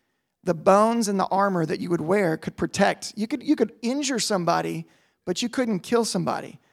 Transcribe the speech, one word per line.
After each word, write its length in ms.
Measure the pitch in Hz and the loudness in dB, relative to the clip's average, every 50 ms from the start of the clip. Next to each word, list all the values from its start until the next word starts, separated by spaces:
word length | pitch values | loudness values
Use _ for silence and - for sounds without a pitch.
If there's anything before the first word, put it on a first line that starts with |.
| _ _ _ _ _ _ _ _ _ | _ _ _ _ _ _ _ _ _
The 100 | - 85 | -2 -2
bones 540 | 156 - 185 190 202 214 226 233 233 226 202 | 2 4 6 6 6 6 4 2 0 0 0
and 100 | 202 190 | 0 0
the 100 | 180 - | 0 0
armor 380 | 180 190 202 202 190 175 160 | 2 2 2 2 2 0 0
that 140 | 151 170 175 | 0 -2 -4
you 100 | 175 175 | -2 -2
would 120 | 175 165 | -2 -2
wear 340 | 151 156 190 208 196 165 160 | 0 0 2 2 2 2 0
could 220 | 156 - - - - | -2 -4 -8 -6 -4
protect. 560 | - 156 - - 196 202 175 - - - - | -6 -4 0 2 2 2 2 -2 -8 -12 -8
You 120 | 214 208 220 | -6 -6 -4
could, 140 | 294 247 | -6 -4
you 140 | 233 - 302 | 0 0 2
could 180 | 302 277 - - - | 2 0 -2 -2 -4
injure 380 | - 233 262 285 302 262 277 220 | -4 -4 -2 -2 -2 -2 -2 -2
somebody, 680 | - - 214 185 170 165 165 160 165 165 165 160 165 - _ _ _ _ _ _ _ | -2 -2 -2 0 0 0 0 0 -2 -4 -6 -8 -10 -12 _ _ _ _ _ _ _
but 160 | - 180 - | -6 -4 -4
you 60 | 240 233 | -4 -4
couldn't 320 | - 269 254 226 214 175 | -2 -2 0 0 -2 -2
kill 240 | - - 240 233 226 | -2 0 0 0 0
somebody. 560 | - - 190 160 - - - - - - - _ _ | 0 -2 -2 -2 -2 -4 -4 -6 -10 -16 -20 _ _